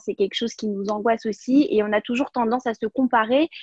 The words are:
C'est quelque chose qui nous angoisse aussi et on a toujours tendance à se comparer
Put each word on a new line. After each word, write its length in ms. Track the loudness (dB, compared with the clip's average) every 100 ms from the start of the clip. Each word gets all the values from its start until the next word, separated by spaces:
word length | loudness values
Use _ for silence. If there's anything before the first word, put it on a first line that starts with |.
C'est 120 | -6 -2
quelque 180 | -2
chose 200 | -2 -6
qui 120 | -4 -4
nous 220 | -4 -4
angoisse 380 | -2 0 0 -2
aussi 420 | -6 2 4 4
et 140 | 2
on 80 | 2
a 80 | 0
toujours 320 | -2 -4 -4
tendance 340 | -2 0 0 -2
à 80 |
se 120 | -4 -4
comparer 600 | 0 2 2 2 2 0 -4